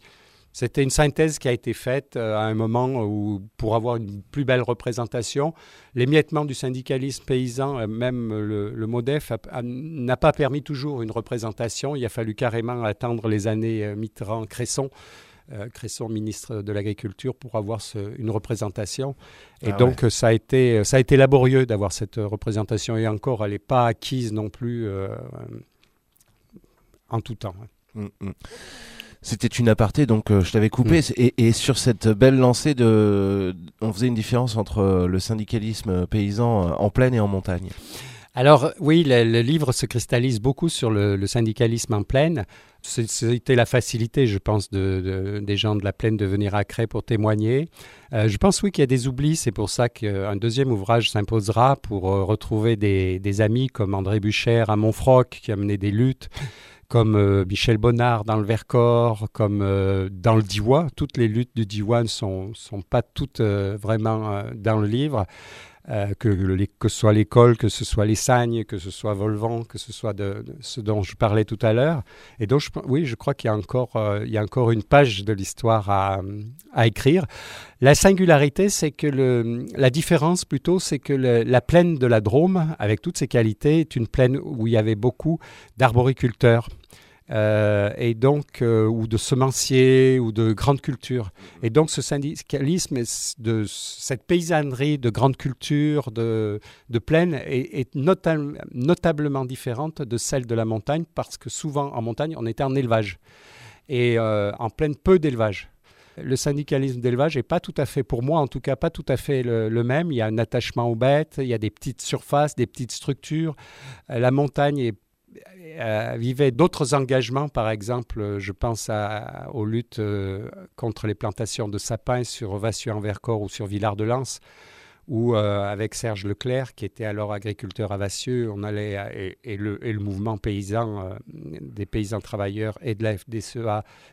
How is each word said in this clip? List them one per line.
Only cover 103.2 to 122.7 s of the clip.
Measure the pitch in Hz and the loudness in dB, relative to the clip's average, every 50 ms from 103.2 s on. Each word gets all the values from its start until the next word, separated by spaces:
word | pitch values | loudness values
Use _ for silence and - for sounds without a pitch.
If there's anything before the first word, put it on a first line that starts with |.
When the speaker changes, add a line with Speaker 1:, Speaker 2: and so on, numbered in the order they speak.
| _ _ - - - - - - - 113 - _ _ - | _ _ -20 -20 -20 -20 -20 -20 -20 -20 -20 _ _ -6
Speaker 1:
Et, | 139 123 120 120 117 113 | -2 0 2 2 2 2
euh, | 113 110 107 104 101 101 - - | 2 2 2 0 0 -2 -2 -4
en | 120 110 | -6 -6
plaine, | - - 156 151 143 | -2 -2 -2 -2 -2
peu | - _ 185 190 185 | -2 _ 4 4 6
d'élevage. | 156 151 127 113 113 107 95 - - - _ _ _ _ _ _ _ _ _ - | 6 2 2 2 0 0 0 -4 -10 -18 _ _ _ _ _ _ _ _ _ -12
Le | - - 131 | -4 -2 -2
syndicalisme | 123 - 147 143 147 147 - 151 135 135 135 127 123 | 0 0 -2 -2 -2 -2 -2 0 0 0 -2 -4 -2
d'élevage | 117 123 120 120 143 165 151 | 0 0 2 2 0 0 0
est | 131 | -2
pas | 117 - 165 175 | -2 -2 -2 -2
tout | - - - - | -2 -4 -4 -4
à | 120 | -4
fait, | - - 143 | -2 -2 -4
pour | 131 - 143 117 | -2 -2 -4 -4
moi | 120 139 165 165 | -2 0 2 0
en | 143 | 0
tout | - - 139 | 0 -4 -6
cas, | - 143 135 | -4 -4 -4
pas | - - 165 | -2 -2 -4
tout | - - 151 - | -4 -6 -4 -4
à | 135 | -4
fait | 120 - - 143 131 | -4 -2 -2 -2 -2
le, | 123 120 117 113 110 110 | 0 0 0 0 0 0
le | 113 117 117 | 0 0 0
même. | 120 127 156 175 175 | 0 0 0 -2 -2
Il | 143 | -2
y | 117 | -2
a | 110 | -2
un | 107 110 110 | 0 0 -2
attachement | 113 - - 123 - - - 127 120 120 | -2 0 -2 -4 -4 -4 -4 -2 -2 -2
aux | 117 | 0
bêtes, | 113 123 135 139 147 156 - - - | 2 2 4 4 2 0 -2 -6 -6
il | 135 | -4
y | 127 117 | -2 -2
a | 107 | -2
des | 107 104 | -2 -6
petites | - _ - 139 120 - | -6 _ -10 -10 -10 -8
surfaces, | - - - 127 - - 147 143 147 147 - | -8 -6 -6 -8 -4 -2 0 2 2 0 0
des | - 120 | -2 -2
petites | - - - 127 110 | -2 -2 -10 -10 -10
structures. | - - - - 135 - - - 151 156 165 160 143 - - - - - 139 135 127 - _ - | -10 -8 -6 -6 -6 -6 -6 -6 -4 -4 -4 -4 -6 -8 -16 -20 -20 -20 -20 -20 -20 -20 _ -8
Euh, | 135 117 | -4 0
la | 120 127 | 0 2
montagne | 135 139 147 135 - - 143 143 147 143 | 2 2 0 0 0 0 0 0 0 0
est, | 127 117 104 - _ _ _ _ _ _ - - - - - 190 175 160 160 - | -2 -2 -4 -6 _ _ _ _ _ _ -20 -20 -20 -20 -20 -20 -20 -20 -12 -8
euh, | 117 110 107 107 113 120 120 117 | -4 -2 -2 -2 -2 -4 -6 -4
vivait | 117 123 127 131 143 135 | -4 -4 0 2 2 2
d'autres | 117 120 165 180 - - 151 117 | 4 4 2 2 2 -2 -2 0
engagements, | 147 139 135 123 135 131 120 110 127 139 147 143 | 0 0 2 2 0 0 0 0 -2 -4 -4 -2
par | - 127 110 110 | -2 -2 -2 -2
exemple, | 110 107 98 110 123 127 117 - - 113 | -2 -4 -4 -6 -6 -6 -6 -8 -8 -6
euh, | 104 104 101 101 | -6 -6 -6 -6
je | 95 101 | -6 -8
pense | 95 - - 117 113 104 - - | -8 -4 -4 -4 -4 -4 -6 -6
à, | 110 104 104 101 107 104 113 - - 50 - - - | -4 -4 -4 -4 -6 -8 -10 -10 -14 -14 -14 -10 -6
aux | - 107 | -6 -4
luttes, | 107 113 117 120 - - - | -2 -2 -4 -4 -6 -6 -4
euh, | 107 104 104 101 98 95 95 98 110 - - 196 185 - _ | -4 -2 -2 -4 -4 -6 -6 -8 -10 -12 -14 -16 -20 -20 _
contre | - - 117 104 - - | -8 -8 -8 -6 -6 -6
les | 107 104 | -6 -4
plantations | - - 107 98 - 113 107 - - 113 104 | -4 -6 -8 -6 -6 -8 -8 -6 -6 -6 -6
de | 101 101 | -6 -8
sapins | - - 117 107 - - 123 123 120 | -6 -6 -8 -6 -4 -2 -2 -2 -2
sur | - - - 120 98 98 101 | -6 -8 -10 -8 -8 -6 -4
Vassieux-en-Vercors | 101 113 | -4 -4